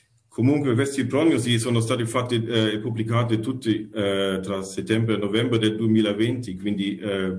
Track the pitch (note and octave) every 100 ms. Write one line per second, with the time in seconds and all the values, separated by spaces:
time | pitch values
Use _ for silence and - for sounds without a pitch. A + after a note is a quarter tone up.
0 | _ _ _ - A#2+ D3 C3+ A#2 C#3 -
1 | A#2 C3 D#3+ C3+ A#2+ A#2 A#2+ A#2 A2 B2+
2 | A2+ C3 A#2+ A#2+ A2+ A#2 A2 G#2+ A#2 A#2
3 | A2+ A#2+ A#2 A2 A2+ B2 A2+ G#2+ G#2 A2
4 | G2 G2 G2 F#2+ F#2 G2 F#2+ - F#2 A2
5 | A2+ G#2 G2+ G#2+ C3 A2+ A2 G#2+ A#2 A2
6 | G#2 G2+ A#2 B2+ A#2+ F#2 G2+ G2+ G2 F#2+
7 | G#2 G2 F#2+